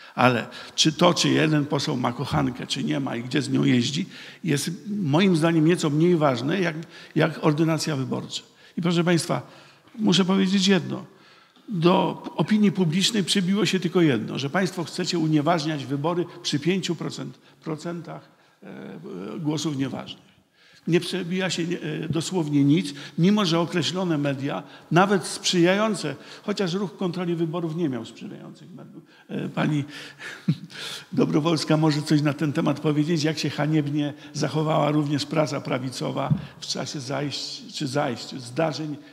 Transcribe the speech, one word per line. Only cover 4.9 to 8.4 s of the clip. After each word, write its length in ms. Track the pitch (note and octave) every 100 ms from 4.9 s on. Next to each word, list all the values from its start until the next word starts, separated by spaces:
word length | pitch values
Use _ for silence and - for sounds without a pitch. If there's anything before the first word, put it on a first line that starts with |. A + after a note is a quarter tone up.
| G#3
moim 340 | E3 D3 G3 E3
zdaniem 300 | E3 E3 D#3
nieco 240 | F3 D#3+
mniej 260 | D3 E3+ E3+
ważne 440 | D3+ B2 C3+ F#3+
jak, 160 | E3+ D#3 E3 - -
jak 300 | D#3+ E3 D3+
ordynacja 520 | E3 D3 D#3+ D#3+ - C#3
wyborcza. 460 | B2+ B2+ - -